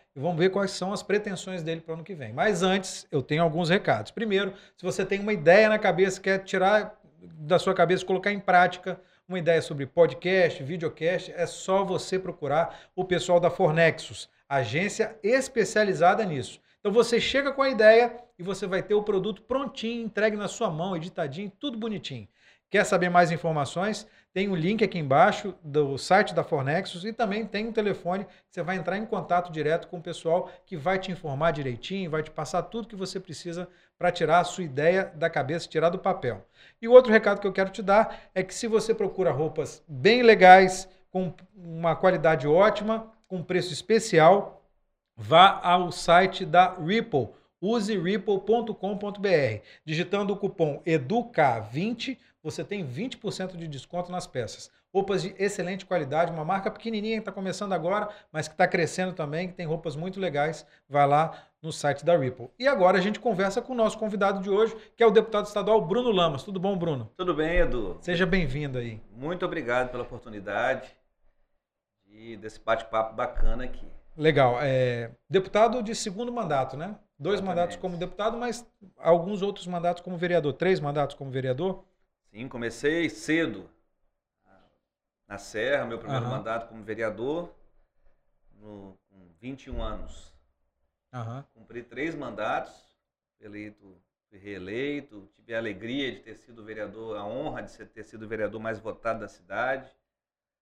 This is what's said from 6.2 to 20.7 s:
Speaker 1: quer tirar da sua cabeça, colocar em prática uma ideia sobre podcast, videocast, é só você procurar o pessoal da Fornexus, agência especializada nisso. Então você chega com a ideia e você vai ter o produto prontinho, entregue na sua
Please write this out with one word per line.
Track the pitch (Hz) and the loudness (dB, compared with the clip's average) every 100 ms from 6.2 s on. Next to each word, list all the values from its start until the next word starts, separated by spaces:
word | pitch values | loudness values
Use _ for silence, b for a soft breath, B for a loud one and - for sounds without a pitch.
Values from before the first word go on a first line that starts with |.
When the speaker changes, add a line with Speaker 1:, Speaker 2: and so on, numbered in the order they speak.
Speaker 1:
quer | 190 190 | -2 -2
tirar | 190 190 185 214 - - _ _ | -2 0 2 2 0 -14 _ _
da | 175 160 151 175 | -20 -14 2 2
sua | 190 | 2
cabeça, | 180 170 185 - | 2 4 2 0
colocar | 190 202 | -2 -2
em | 202 | -4
prática | 190 180 180 175 185 175 b b - | 4 6 4 0 -10 -10 b b -8
uma | 185 | -4
ideia | 165 165 | 2 2
sobre | - 147 | 0 -8
podcast, | 135 170 165 - 175 190 170 131 | -4 4 4 4 0 2 2 0
videocast, | 135 175 160 - 160 180 - 175 | -8 -6 -6 -4 -2 -2 -6 -6
é | |
só | 165 - - 190 | -6 -6 -2 0
você | 185 170 - 185 | 0 -4 -2 -4
procurar | 180 - 139 147 - - - - | -4 -8 -2 0 0 -4 -16 -8
o | |
pessoal | 185 175 - 175 | -2 -2 4 4
da | 175 | 4
Fornexus, | 175 175 160 165 151 - 107 - _ - | 2 2 6 4 4 -8 -16 -18 _ -2
agência | 139 117 143 202 208 220 - | -2 0 -2 -2 -2 -4 -2
especializada | 202 262 262 233 190 214 208 156 170 208 | 0 0 0 -2 0 2 2 4 4 4
nisso. | 202 143 - - _ _ | 0 -2 -6 -12 _ _
Então | 208 | 0
você | 220 226 240 | 2 4 2
chega | - 262 277 | 2 0 0
com | 277 | 0
a | 269 | 0
ideia | 220 214 226 240 233 - - | 6 8 10 6 0 -20 -14
e | |
você | 180 190 190 | -8 -6 -4
vai | 185 | -4
ter | - | 0
o | 208 | 0
produto | 202 196 202 - | 2 -2 -2 -6
prontinho, | - 262 269 - 226 233 | -6 -4 -4 -6 -8 -6
entregue | 226 202 220 | -6 0 0
na | 208 202 | 0 -8
sua | - 220 | -4 -4